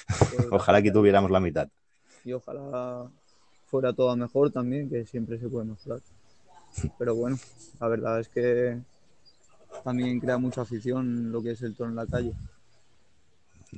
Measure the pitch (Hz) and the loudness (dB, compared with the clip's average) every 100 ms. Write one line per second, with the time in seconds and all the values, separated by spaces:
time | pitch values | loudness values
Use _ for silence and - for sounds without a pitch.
0 | - - - 123 - 95 - 101 104 104 | -4 0 2 2 2 2 6 6 6 6
1 | 101 98 95 95 87 78 73 _ _ _ | 8 8 6 4 2 -2 -4 _ _ _
2 | _ - 123 123 - 135 139 127 123 123 | _ -18 -10 -10 -10 -12 -8 -8 -8 -10
3 | 123 - _ _ _ _ _ 135 127 120 | -14 -18 _ _ _ _ _ 0 0 2
4 | 127 120 120 139 143 127 123 139 139 120 | 2 2 0 2 2 2 -4 -4 -4 -6
5 | 110 123 110 113 120 123 110 107 139 120 | -6 -8 -6 -8 -6 -6 -8 -10 -12 -12
6 | - - _ _ _ - - - - - | -14 -20 _ _ _ -20 -18 -8 -8 -4
7 | 123 117 123 135 - - - - 117 113 | -2 0 -2 -4 -8 -20 -20 -6 -2 -2
8 | 113 113 113 123 120 120 123 120 123 _ | -2 -4 -4 0 2 2 0 -2 -10 _
9 | _ - - _ _ - - - 127 123 | _ -20 -20 _ _ -20 -20 -12 -4 -2
10 | 123 123 123 123 127 123 117 113 123 127 | 0 0 0 0 0 -2 -4 -4 -2 -2
11 | 127 120 117 117 113 113 120 104 117 117 | -2 -2 -4 -4 -4 -6 -6 -6 -6 -6
12 | 113 123 120 - - - _ _ _ _ | -4 -4 -4 -8 -12 -18 _ _ _ _
13 | _ _ _ _ _ - - | _ _ _ _ _ -20 -20